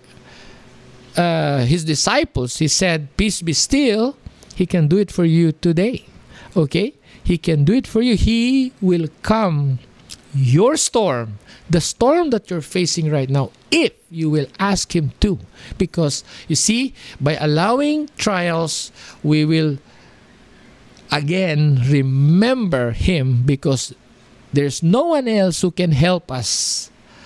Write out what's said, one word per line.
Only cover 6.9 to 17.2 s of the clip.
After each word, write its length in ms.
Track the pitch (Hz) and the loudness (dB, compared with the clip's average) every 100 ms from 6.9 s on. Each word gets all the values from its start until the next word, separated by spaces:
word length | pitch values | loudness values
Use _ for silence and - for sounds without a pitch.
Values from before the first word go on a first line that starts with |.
| - - - | -6 -20 -8
He 140 | - 175 | -2 -2
can 260 | - 151 | 0 2
do 80 | 143 | 2
it 160 | 247 - | 2 0
for 140 | 220 | -2
you. 180 | 247 208 | 2 2
He 540 | 226 233 240 269 254 - | 2 2 2 0 0 -2
will 260 | 190 175 156 - | 0 0 -2 -8
calm 560 | - 220 202 151 143 127 - - - - - 139 | -2 0 2 0 0 -2 -8 -20 -20 -20 -8 0
your 400 | 127 143 226 311 | 2 4 4 2
storm, 640 | - 240 196 123 113 104 - - - | 0 0 0 -2 -6 -12 -18 -20 -2
the 100 | 165 | -2
storm 500 | - - 240 330 330 | -2 0 2 4 2
that 220 | 226 - | -2 -4
you're 80 | 175 | -8
facing 500 | 143 180 170 - 156 | -4 -2 -2 -2 -2
right 200 | 151 131 | -2 0
now, 220 | 139 131 - _ | 0 -2 -8 _
if 220 | - 311 - _ | 0 0 -4 _
you 180 | 165 160 | -4 -2
will 180 | 151 139 - | 0 -2 -4
ask 340 | 196 190 - | -2 -2 -2
Him 200 | 175 143 - | -2 -4 -2
to. 180 | 214 175 - - - - | -2 -2 -8 -20 -20 -4
Because, 480 | 180 - 151 - - - - | -4 0 -2 -4 -12 -20 -4
you 80 | 151 | -2
see, 360 | - 233 262 - - - | 0 0 -2 -8 -20 -4